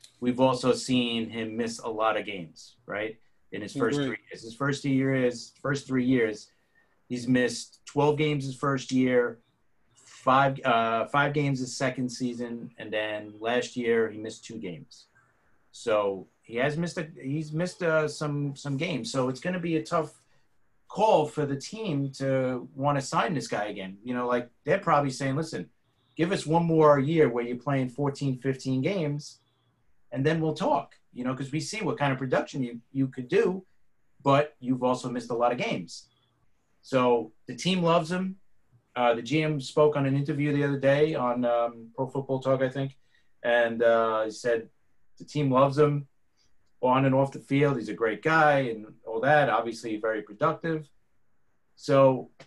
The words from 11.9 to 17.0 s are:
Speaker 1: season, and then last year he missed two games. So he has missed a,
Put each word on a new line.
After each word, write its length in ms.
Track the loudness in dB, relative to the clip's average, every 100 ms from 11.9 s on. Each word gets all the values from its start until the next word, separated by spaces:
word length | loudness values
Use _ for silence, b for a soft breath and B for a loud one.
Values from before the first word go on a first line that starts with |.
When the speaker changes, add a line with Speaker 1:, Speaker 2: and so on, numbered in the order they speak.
| -2 -6
Speaker 1:
season, 640 | -4 -6 -6 -8 -8 -12 -14
and 140 | -6
then 420 | -4 -4 -6 -10 -8
last 380 | -2 -2 -2 -4
year 320 | 2 2 2
he 80 | -4
missed 260 | -10 -12
two 140 | -14 -12
games. 480 | -10 -12 -16 -20 _ _ _ _ _ _ _
So 560 | -8 0 2 2 -2 -10 _
he 140 | -10 -2
has 200 | -2 -2
missed 220 | -6
a, 100 | -6